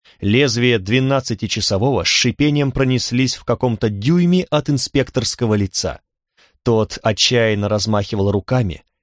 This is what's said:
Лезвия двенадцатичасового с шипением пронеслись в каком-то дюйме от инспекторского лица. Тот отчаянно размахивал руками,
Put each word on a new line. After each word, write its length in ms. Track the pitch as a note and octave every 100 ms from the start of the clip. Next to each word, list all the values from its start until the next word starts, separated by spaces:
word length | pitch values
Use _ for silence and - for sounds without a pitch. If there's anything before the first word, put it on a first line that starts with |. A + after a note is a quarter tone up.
| _ -
Лезвия 600 | G#2 A2+ C#3+ A#2 B2 A#2
двенадцатичасового 1200 | F#2+ B2+ C3 C3+ - A2 A2 - - G2 B2 A#2
с 40 | D#2+
шипением 640 | - B2+ - D3 D3 C#3
пронеслись 640 | C3 C3 B2+ - B2 C3 -
в 80 |
каком-то 460 | - A#2 B2+ G#2+ A2+
дюйме 560 | G2+ A2+ F3 F3 F3+ -
от 200 | D3+ -
инспекторского 840 | C#3 - C#3 B2+ - A2 - A#2
лица. 480 | G#2+ G2 - F2 C2 _ _ _ _ _ _
Тот 340 | - A2 G#2+ -
отчаянно 680 | A2+ G#2 - B2 A2+ G#2+ G2+
размахивал 600 | G#2 A2 G#2 G#2 G#2+ G2
руками, 520 | G2 - B2+ G#2 D2+ _ _